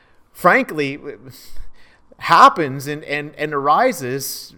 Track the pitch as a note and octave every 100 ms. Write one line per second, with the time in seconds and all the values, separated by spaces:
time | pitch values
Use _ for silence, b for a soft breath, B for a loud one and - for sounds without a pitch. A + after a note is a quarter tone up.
0 | b b b - F3+ A3 C4 D#3+ C#3+ C#3+
1 | C#3+ G#2 C3 - - b b b b b
2 | b - - E3+ C4 F3+ D3 C3+ C3+ D3+
3 | - D3 D3 D3+ D3+ D3 C#3 E3 B3+ G3+
4 | B2+ C3+ C3 - -